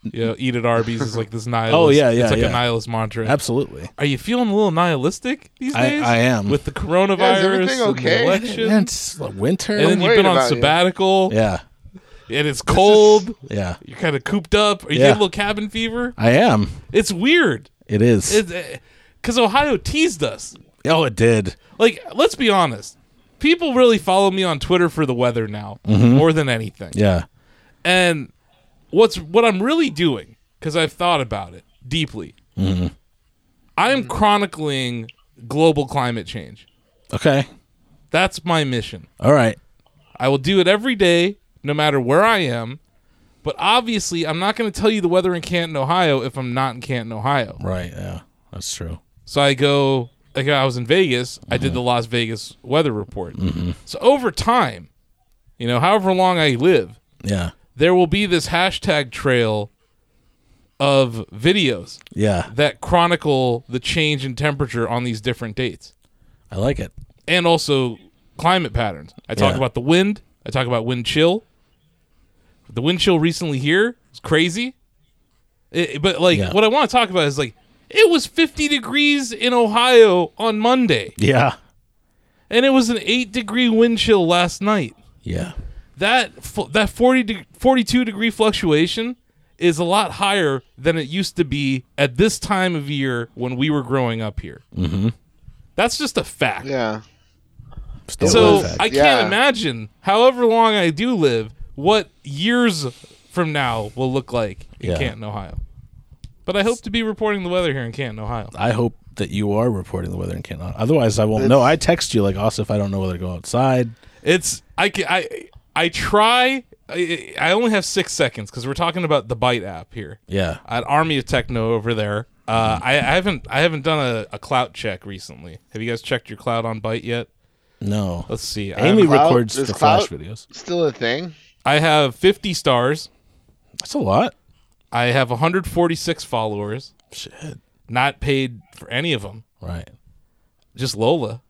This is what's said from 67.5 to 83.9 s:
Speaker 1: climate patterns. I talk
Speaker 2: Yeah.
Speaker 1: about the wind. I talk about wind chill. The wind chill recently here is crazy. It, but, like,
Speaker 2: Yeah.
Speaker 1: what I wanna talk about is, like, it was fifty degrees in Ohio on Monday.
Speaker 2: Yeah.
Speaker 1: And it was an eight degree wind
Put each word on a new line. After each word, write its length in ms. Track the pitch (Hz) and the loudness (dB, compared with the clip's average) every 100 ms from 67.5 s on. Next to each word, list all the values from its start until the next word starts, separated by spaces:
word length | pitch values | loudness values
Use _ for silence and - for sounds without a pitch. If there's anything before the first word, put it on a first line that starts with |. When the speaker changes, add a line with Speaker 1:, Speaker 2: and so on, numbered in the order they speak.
| 165 - 139 127 113 - _ _ - | 0 2 0 -2 -6 -18 _ _ -2
Speaker 1:
climate 340 | 160 185 147 | 0 2 0
patterns. 400 | 110 110 82 76 - - | -4 -4 -6 -16 -20 -10
I 60 | |
talk 180 | 110 101 | 0 2
Speaker 2:
Yeah. 60 | 110 | 2
Speaker 1:
about 160 | 131 | -2
the 60 | 123 | -2
wind. 400 | 127 170 196 208 _ _ | 2 2 2 -2 _ _
I 60 | - | -6
talk 160 | 117 123 | -4 -2
about 180 | 120 113 | -2 -2
wind 180 | 127 113 | -4 -2
chill. 380 | 151 165 202 _ _ _ _ _ _ _ _ _ _ _ _ _ | 2 2 2 _ _ _ _ _ _ _ _ _ _ _ _ _
The 100 | 110 | -4
wind 180 | 135 180 | -2 0
chill 180 | 202 170 | 2 2
recently 400 | 160 160 170 135 | 2 -2 -4 -4
here 380 | 143 175 226 240 _ | 0 2 0 -2 _
is 80 | - | -18
crazy. 540 | - 156 170 175 247 - _ _ _ _ _ _ _ _ _ | -2 2 2 -2 -8 -10 _ _ _ _ _ _ _ _ _
It, 300 | - 165 147 | -4 -4 -2
but, 180 | 180 156 | -2 2
like, 180 | 180 175 | 2 2
Speaker 2:
Yeah. 140 | 185 | 2
Speaker 1:
what 120 | 202 | 2
I 40 | 214 | 4
wanna 180 | 262 254 | 2 2
talk 220 | 247 220 | 2 0
about 160 | 185 147 | 0 0
is, 120 | 135 | -2
like, 160 | 131 - _ _ _ | -6 -8 _ _ _
it 180 | - 440 | 4 6
was 180 | 330 - | 4 0
fifty 420 | - 320 - 294 | -2 -2 0 -2
degrees 640 | 285 226 269 294 285 247 | -2 -2 0 2 0 -4
in 200 | 226 240 | -4 0
Ohio 800 | 247 226 214 247 247 220 180 165 _ | 2 2 2 6 8 8 6 0 _
on 200 | 226 214 | -4 0
Monday. 540 | 226 262 233 127 90 - | 2 2 2 0 -2 -2
Speaker 2:
Yeah. 360 | 107 131 135 - _ _ _ _ _ _ _ _ _ | 2 4 2 -2 _ _ _ _ _ _ _ _ _
Speaker 1:
And 160 | 226 | 2
it 60 | 269 | 4
was 180 | 262 226 | 4 2
an 100 | 233 | -2
eight 300 | - 240 240 | 0 -2 -2
degree 360 | 226 214 226 247 | -6 -4 0 2
wind 300 | 226 233 | 4 4